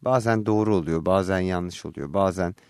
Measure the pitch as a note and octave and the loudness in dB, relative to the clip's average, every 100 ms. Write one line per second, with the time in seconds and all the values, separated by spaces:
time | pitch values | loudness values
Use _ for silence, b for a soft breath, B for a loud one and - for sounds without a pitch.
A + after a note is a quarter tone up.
0 | B2 B2+ A2+ A2 G#2+ G#2+ G#2+ G2 D2+ E2 | 0 0 2 0 2 2 4 2 2 -2
1 | E2 F#2+ F#2 F#2+ F#2 F2+ F2 - D#2+ D#2 | 2 2 2 -2 -2 -2 -6 -10 -14 -10
2 | C#2+ F#2+ F#2+ F2+ F2+ - | -6 0 0 0 -4 -6